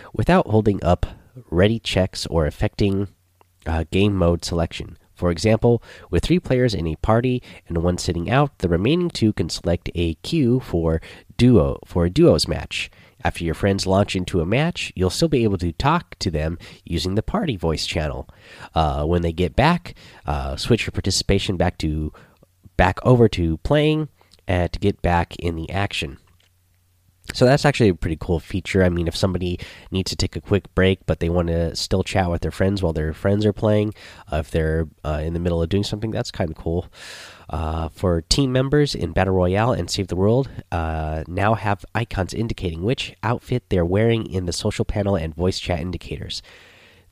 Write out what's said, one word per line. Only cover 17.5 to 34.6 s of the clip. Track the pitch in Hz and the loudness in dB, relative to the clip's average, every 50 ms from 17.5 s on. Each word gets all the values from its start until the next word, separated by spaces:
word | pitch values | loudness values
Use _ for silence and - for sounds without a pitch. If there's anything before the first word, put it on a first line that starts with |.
| 113 | -2
voice | 90 - 82 82 - - | -2 -2 -2 -2 -2 -4
channel. | - - 90 78 76 64 64 69 - - - - - - - - - - | -4 -4 -4 -4 -4 -4 -8 -10 -14 -18 -20 -20 -20 -20 -20 -20 -6 -2
Uh, | 82 80 73 69 71 73 | 0 0 0 0 0 0
when | 78 87 87 85 | 0 0 0 0
they | 85 80 | -2 -2
get | 80 90 82 - | -2 -2 0 0
back, | - 127 156 175 165 - - - - - - - - - | 2 2 2 2 0 -2 -8 -16 -20 -20 -20 -20 -12 -8
uh, | - 73 71 67 67 67 | -6 -4 -4 -4 -6 -6
switch | - - - 123 - - | -6 0 0 0 0 0
your | - - | -2 -6
participation | - - 101 90 - - - 98 98 - - 98 | -4 -2 -2 -2 -2 0 0 0 0 0 -2 0
back | 85 87 90 - - | 0 0 0 0 -2
to, | - 78 76 78 78 76 - - - - _ _ _ _ _ _ _ - _ | -2 -2 -2 -2 -4 -6 -8 -12 -18 -20 _ _ _ _ _ _ _ -6 _
back | - 92 92 92 - - | 2 2 2 2 2 4
over | 127 127 120 117 107 | 4 6 6 6 6
to | - - 87 82 80 80 | 4 2 0 0 0 -2
playing, | - - 147 151 147 156 156 156 156 147 - _ _ _ - - _ | 0 0 2 2 2 2 2 0 -2 -6 -8 _ _ _ -20 -12 _
uh, | - 92 90 87 85 | -2 0 0 0 -2
to | - - | -2 -2
get | - 101 95 - | 0 0 0 0
back | - 87 87 87 87 - - | 0 0 2 2 0 -2 -4
in | - - 87 82 | -6 -6 -6 -4
the | 80 80 - | -4 -6 -6
action. | 82 95 101 101 - - 85 71 69 - _ _ _ _ _ _ _ _ _ _ _ _ _ _ _ _ _ _ _ _ _ - - | -4 -4 -4 -4 -4 -6 -8 -8 -10 -16 _ _ _ _ _ _ _ _ _ _ _ _ _ _ _ _ _ _ _ _ _ -14 0
So | - 127 | 2 4
that's | 123 135 147 - | 4 4 4 4
actually | 147 135 - 123 101 | 2 2 4 4 4
a | 87 | 4
pretty | - - 87 80 73 | 2 -2 -4 -4 -4
cool | - - 85 78 | -2 -2 -2 -2
feature. | - - - 92 - - - 95 92 | -2 -4 -6 -6 -4 0 2 2 4
I | 90 | 4
mean, | 87 87 85 | 2 0 -2
if | 82 - | -4 -2
somebody | - - 95 90 90 92 90 90 - - - - - - - 85 | 0 0 0 0 -2 -2 -4 -4 -6 -8 -12 -16 -20 -12 -6 -4
needs | 95 92 - | -4 -4 -4
to | - | -4
take | - - - - | -4 -4 -4 -4
a | 87 | -8
quick | - - 104 95 - - _ | -2 0 0 0 0 -2 _
break, | - 92 95 95 - _ | 2 4 4 2 2 _
but | - 80 - | -2 -2 0
they | 85 82 | 0 0
wanna | 85 90 85 85 82 85 85 80 - | 2 2 2 2 0 0 0 -2 -4
still | - - - - 95 92 | -6 -4 -2 0 0 0
chat | - - 101 92 87 | 0 0 0 0 0
with | 85 82 - | 0 -2 -2
their | 80 | -4
friends | - - 98 95 101 98 92 | -2 0 0 2 2 2 0
while | 82 80 | 0 0
their | 78 78 78 76 | -2 -2 -4 -4
friends | - - 98 101 104 104 | -2 0 0 2 2 2
are | 107 98 | 2 0
playing, | - - 107 107 104 104 107 104 - - - - - - - | 2 2 2 2 2 2 0 -4 -8 -16 -20 -20 -20 -10 -4
uh, | 76 78 | -4 -4
if | 80 - | -4 -2
they're, | - 82 | -2 0